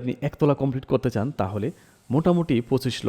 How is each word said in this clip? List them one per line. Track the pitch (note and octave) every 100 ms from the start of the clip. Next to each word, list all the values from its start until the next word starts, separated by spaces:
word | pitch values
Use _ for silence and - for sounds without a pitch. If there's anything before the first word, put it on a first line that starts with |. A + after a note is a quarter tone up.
আপনি | B2 - C#3+
একতলা | - D3 C3+
কমপ্লিট | C#3 C3 -
করতে | C#3 B2
চান, | A2 A#2+ -
তাহলে | G2 G#2 A2+ - _ _ -
মোটামুটি | B2+ F3+ F3 E3 B2+ A#2+
পঁচিশ | C3 C3 -